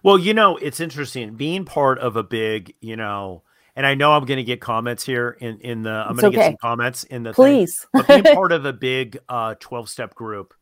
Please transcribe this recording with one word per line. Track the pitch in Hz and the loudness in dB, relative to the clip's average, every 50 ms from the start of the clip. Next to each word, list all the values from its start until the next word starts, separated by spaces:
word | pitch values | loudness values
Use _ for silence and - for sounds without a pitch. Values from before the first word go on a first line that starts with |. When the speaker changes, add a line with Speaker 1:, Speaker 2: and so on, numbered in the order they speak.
| - | 8
Speaker 1:
Well, | 196 202 190 | 6 6 6
you | 175 202 214 | 4 2 2
know, | 220 214 196 165 - | 4 4 2 2 0
it's | - 151 - - | -6 -8 -6 -8
interesting | 170 160 131 147 139 110 - 131 117 107 110 | -10 -8 -8 -10 -10 -8 -8 -10 -10 -10 -8
being | 110 139 156 175 196 185 | -6 -6 -4 -4 -6 -8
part | - - 156 139 135 131 127 | -4 -2 0 2 2 0 0
of | 127 123 104 | -4 -4 -4
a | 113 | -4
big, | 104 - 120 113 110 110 110 110 90 - - _ | -6 -4 -4 -4 -2 -2 -4 -6 -8 -14 -20 _
you | - 113 110 | -16 -14 -12
know, | 113 110 104 101 101 98 95 90 85 _ _ _ _ _ _ _ | -10 -8 -8 -8 -8 -10 -12 -14 -16 _ _ _ _ _ _ _
and | 135 135 | -2 0
I | 139 139 | 0 2
know | 135 143 151 | 2 4 4
I'm | 151 147 135 | 4 2 2
gonna | 123 139 131 120 | -2 -4 -4 -4
get | 117 123 - | -6 -8 -8
comments | - - 117 113 117 120 120 - | -4 -4 -4 -2 -2 -4 -8 -8
here | - - 131 120 120 120 117 _ | -6 -4 -4 -2 -4 -4 -6 _
in, | 127 117 113 98 | -12 -12 -12 -12
in | - 123 117 113 | -10 -10 -8 -8
the, | 110 110 | -6 -6
I'm | 110 107 110 107 | -6 -6 -6 -6
Speaker 2:
It's | 120 123 | -2 2
Speaker 1:
gonna | 214 202 | 2 2
get | 180 226 | 4 4
Speaker 2:
okay. | - 165 | 2 2
Speaker 1:
some | - - | 0 -2
comments | - 117 117 120 120 131 127 - | -4 -4 -2 -2 -4 -4 -4 -8
in | - _ 135 123 117 | -14 _ -12 -10 -10
the | 113 110 | -4 4
Speaker 2:
Please. | - 262 277 285 254 180 170 - - | 6 6 6 6 4 2 0 -4 -12
Speaker 1:
thing, | - _ - | -10 _ 0
but | 262 - | 0 6
being | - 285 269 - | 8 6 8 8
Speaker 2:
<laughs> | 311 | 6
Speaker 1:
part | 294 - 190 175 | 6 6 4 0
of | 175 156 135 | 0 0 -2
a | 143 | -6
big, | 123 104 123 127 127 131 131 113 117 131 _ - | -6 -4 -4 -2 -2 -2 -4 -6 -10 -20 _ -8
uh, | 127 120 113 110 107 _ | -6 -6 -6 -6 -8 _
twelve-step | - - 127 120 113 101 - - 120 104 _ | -14 -12 -12 -12 -12 -12 -12 -12 -12 -12 _
group | - 117 110 107 101 95 _ _ _ | -14 -12 -10 -10 -12 -12 _ _ _